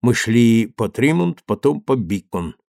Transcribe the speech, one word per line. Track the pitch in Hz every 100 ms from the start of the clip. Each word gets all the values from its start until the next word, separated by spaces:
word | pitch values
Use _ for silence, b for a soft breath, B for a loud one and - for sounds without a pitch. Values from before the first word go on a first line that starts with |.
Мы | 123
шли | 113 - 117 117 113 110
по | - 104
Тримонт, | - 135 87 87 82
потом | - 104 139 -
по | - 135
Бикон. | 87 98 _ 95 85 - _